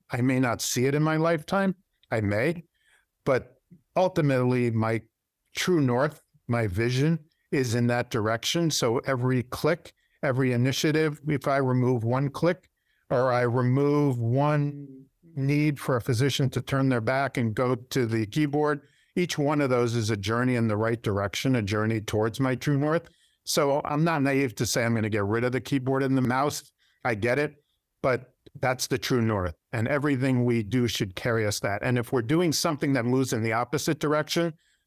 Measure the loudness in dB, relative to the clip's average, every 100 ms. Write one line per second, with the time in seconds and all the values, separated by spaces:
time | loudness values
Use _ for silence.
0 | -8 -2 0 2 0 -2 -4 0 0 2
1 | 0 2 0 0 -2 -2 -2 -4 _ _
2 | _ -2 0 0 0 -4 -10 _ _ _
3 | _ _ -2 -2 -2 _ _ -20 _ -2
4 | 0 2 0 2 2 2 0 0 0 -2
5 | -6 _ _ _ _ -6 0 2 2 2
6 | 0 -4 _ _ -4 -2 0 0 0 0
7 | 0 0 -4 _ _ -2 0 0 0 0
8 | -2 -2 0 -2 -2 -2 0 0 0 0
9 | -2 -2 0 0 -2 -2 -2 -2 -6 -20
10 | _ _ -2 0 0 2 0 0 0 2
11 | 0 -2 -4 -4 0 0 2 2 2 0
12 | 0 -2 -2 0 0 -2 _ _ _ _
13 | -4 0 2 2 2 2 2 2 2 2
14 | 2 0 0 0 2 2 -2 -4 -14 -18
15 | -20 _ -14 -4 0 2 2 0 -2 -2
16 | 0 0 0 0 0 -2 -2 0 2 2
17 | 0 0 -2 -2 -2 0 0 -2 -2 -2
18 | 0 0 -2 0 0 2 0 -2 -6 _
19 | _ -4 -2 0 0 2 2 2 2 0
20 | 0 -2 -2 0 2 2 2 0 0 -2
21 | -2 -2 -2 -2 0 0 0 0 0 -2
22 | -2 -2 0 0 -2 -2 -2 0 0 -2
23 | -4 -14 _ _ -4 0 2 0 0 0
24 | 0 2 2 2 0 -2 -2 0 0 0
25 | 0 0 0 0 0 -2 -2 -2 0 0
26 | 2 2 2 0 -2 -4 -10 _ _ _
27 | -6 -2 2 2 2 -4 _ _ _ _
28 | 0 0 -2 _ -20 -4 -2 -2 -2 -2
29 | 0 2 2 2 -2 -6 _ -4 -2 0
30 | 0 0 2 2 2 0 0 0 0 0
31 | -6 -4 -2 0 0 -2 -4 -4 0 -2
32 | 0 -2 0 0 2 0 -2 -2 0 0
33 | 0 0 0 -2 0 -2 -2 -2 -2 -2
34 | 0 0 0 -2 -2 -4 _ _